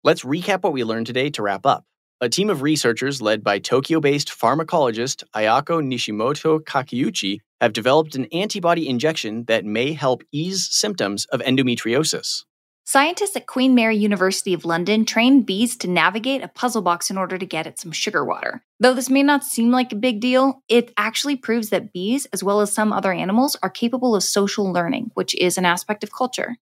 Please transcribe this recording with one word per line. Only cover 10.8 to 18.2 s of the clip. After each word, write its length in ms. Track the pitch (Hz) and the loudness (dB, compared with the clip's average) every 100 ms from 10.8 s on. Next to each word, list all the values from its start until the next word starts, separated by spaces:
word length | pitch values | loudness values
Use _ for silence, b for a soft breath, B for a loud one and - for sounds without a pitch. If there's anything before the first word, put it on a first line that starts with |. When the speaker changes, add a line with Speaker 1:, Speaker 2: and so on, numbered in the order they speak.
| 214 185 101 101 - | -2 -2 -2 -2 -4
Speaker 1:
of 80 | 127 | -4
endometriosis. 1040 | 104 131 127 117 113 123 156 - - - - _ _ _ - | 0 2 2 0 0 0 0 -4 -6 -8 -10 _ _ _ 0
Speaker 2:
Scientists 480 | 269 302 359 403 | 2 2 0 -4
at 120 | - - | -4 -6
Queen 280 | 262 262 | 0 4
Mary 220 | 247 226 214 | 6 4 2
University 560 | 208 202 190 190 196 | 2 2 0 0 -2
of 140 | 170 165 | -2 0
London 400 | 170 175 220 214 | -2 2 2 2
trained 400 | 233 240 277 208 | 2 6 6 4
bees 280 | 190 233 | 0 0
to 140 | - 180 | -2 0
navigate 540 | 175 165 214 247 269 | 2 2 2 -2 -4
a 60 | 170 | -6
puzzle 340 | - 247 226 | -4 -2 0
box 260 | 180 170 - | 0 -2 -2
in 80 | 190 | -4
order 220 | 180 185 | -4 -6
to 80 | 185 | -6
get 200 | 160 156 | -6 -8
at 120 | - | -12
some 120 | 170 | -10
sugar 320 | 156 - 165 | -6 -2 -2